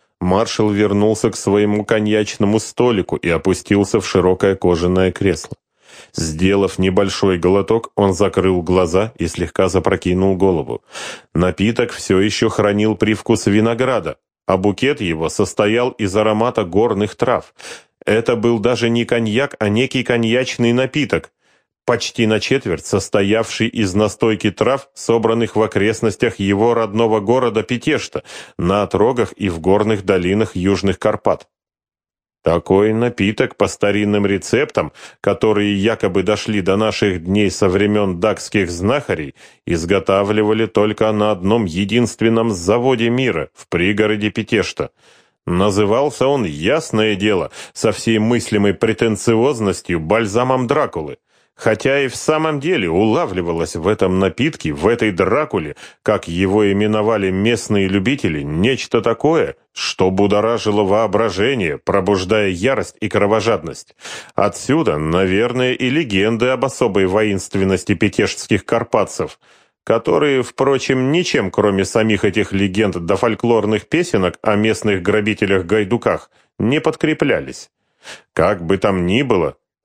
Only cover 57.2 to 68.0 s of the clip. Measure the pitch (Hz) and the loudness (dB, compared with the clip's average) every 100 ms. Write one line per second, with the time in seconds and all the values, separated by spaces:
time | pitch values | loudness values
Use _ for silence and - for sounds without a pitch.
57.2 | 95 95 110 117 - 104 95 98 98 143 | 0 0 0 0 0 0 0 0 0 -2
58.2 | - 76 71 78 113 123 - 117 117 113 | -2 -4 -4 0 0 0 -2 -2 0 0
59.2 | 147 160 80 - _ - - - 95 95 | 2 2 0 -6 _ -10 -6 0 0 2
60.2 | 101 104 110 113 107 104 95 107 110 104 | 2 2 0 0 -2 0 2 2 0 0
61.2 | 113 90 117 131 85 69 - 98 92 98 | -2 0 -2 0 -2 -4 -2 0 2 0
62.2 | 92 110 101 87 117 123 87 - 117 107 | 0 0 0 -2 -2 -2 -6 -8 -4 0
63.2 | 101 110 107 98 78 - - _ - - | 2 2 2 -2 -4 -14 -18 _ -16 -16
64.2 | - - 101 - - 151 120 76 78 87 | -10 -2 -2 -2 -2 0 2 0 0 0
65.2 | 95 95 120 123 127 - 123 147 135 98 | 2 0 0 0 -2 0 -2 -2 0 0
66.2 | 107 117 123 127 131 - 120 98 95 101 | 0 0 0 0 -2 0 0 2 2 2
67.2 | 107 95 - 101 95 92 - 92 | 0 -2 -4 -2 0 0 0 0